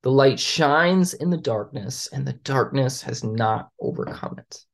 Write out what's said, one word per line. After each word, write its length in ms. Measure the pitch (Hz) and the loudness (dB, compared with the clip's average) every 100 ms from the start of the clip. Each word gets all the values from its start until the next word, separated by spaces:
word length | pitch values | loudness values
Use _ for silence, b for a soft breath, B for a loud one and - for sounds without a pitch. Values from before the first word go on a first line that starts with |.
"The 80 | 127 | 4
light 300 | 135 135 135 | 6 6 4
shines 720 | - - 147 147 170 185 180 | -4 2 4 4 4 4 2
in 180 | - 175 | 0 -2
the 60 | 170 | -2
darkness, 720 | 135 110 - 131 - 131 - | -2 -4 -4 -8 -10 -10 -8
and 180 | 135 135 | -6 -6
the 60 | |
darkness 720 | 127 - 135 - 139 131 - | -8 -2 0 2 0 -2 -2
has 200 | - 117 | -8 -6
not 480 | 110 110 110 110 - _ | -6 -2 0 0 -6 _
overcome 600 | - - - - - - | -6 -6 -8 -8 -12 -12
it." 260 | - - _ | -18 -20 _